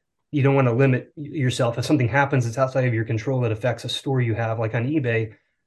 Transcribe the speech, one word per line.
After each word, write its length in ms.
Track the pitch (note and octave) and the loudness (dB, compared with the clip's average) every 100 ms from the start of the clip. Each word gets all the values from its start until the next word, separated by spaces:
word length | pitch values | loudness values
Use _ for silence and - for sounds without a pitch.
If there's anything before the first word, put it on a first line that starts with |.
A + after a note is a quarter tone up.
| _ _ _ | _ _ _
you 120 | D3 | 0
don't 120 | C3+ | 2
wanna 180 | C#3 B2 | 4 2
limit 400 | A#2 C3+ B2 - - | 4 4 2 -2 -14
y-, 120 | C#3+ | -10
yourself. 500 | D#3+ C3 - A#2+ A#2+ | -4 -2 0 -2 -2
If 60 | |
something 240 | B2 C#3+ A#2 | 0 2 4
happens 380 | C#3 C3+ C3+ A#2 | 2 2 2 0
that's 120 | B2 | 0
outside 260 | C3 C3+ B2+ | 0 0 0
of 80 | |
your 100 | A2+ | 0
control 360 | A2 A2 C3+ C3 | -2 -2 -2 -2
that 100 | A#2+ | 0
affects 320 | G#2+ B2 A#2 | -2 -2 -4
a 40 | B2 | -6
store 300 | - C#3+ C3 | -8 -2 0
you 140 | A#2 | 0
have, 240 | G#2+ A2+ A2+ | 0 -2 -2
like 160 | A2+ | -2
on 140 | A#2+ B2 | -2 -2
eBay, 460 | D#3 B2 A2+ A2 - _ _ | -2 0 -2 -2 -8 _ _